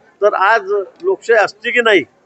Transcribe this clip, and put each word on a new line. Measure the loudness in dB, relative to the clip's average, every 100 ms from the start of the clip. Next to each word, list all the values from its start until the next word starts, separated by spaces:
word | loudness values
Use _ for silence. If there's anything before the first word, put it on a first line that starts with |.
| _ _
तर | -2
आज | 2 0 0 -2 -6 -6 -8
लोकशाही | -4 -4 0 0
असती | 0 -4 -4
की | 0
नाही | 2 0 -2 _